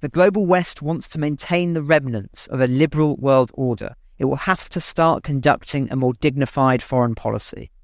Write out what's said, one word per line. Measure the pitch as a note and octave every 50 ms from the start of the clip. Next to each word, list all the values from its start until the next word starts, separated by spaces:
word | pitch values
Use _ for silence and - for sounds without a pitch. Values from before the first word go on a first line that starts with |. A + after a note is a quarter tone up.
The | - C#3+
global | - D#3 F3+ G3+ G3 G#3+ G#3
West | F3 F#3 F3+ F3 - - - C#3+
wants | D3 E3 E3 - -
to | - D#3
maintain | D3+ D3+ D3+ C#3 - - F3 F3 F3 F3 E3+
the | E3 D3+
remnants | C#3+ D#3+ D3+ C#3 C3 A#2+ A2 G2 G2+ - - - -
of | - C3
a | C3
liberal | B2+ B2+ C3 D3+ D#3 - D3+ D#3 D3+ C#3+
world | - - C#3 C3+ C3 B2+ A#2+ -
order. | - C3+ B2+ A#2+ G#2+ - G2+ - - _ - _
It | _ C3+
will | C3 C3+
have | C3+ - - F#3 - - -
to | - F3+
start | D#3+ - - - E3 E3 E3 - -
conducting | - D3 C3+ B2 D3 C#3+ - - - - C#3+ C3+ A2+
a | -
more | C3+ C3 B2+ B2
dignified | _ - D3+ C3+ C#3 C#3 B2 - - C3+ C3 B2+ B2 -
foreign | - - B2+ B2 A#2 A2+
policy. | - - A2 A2 G#2+ - - - - A2+ - _ _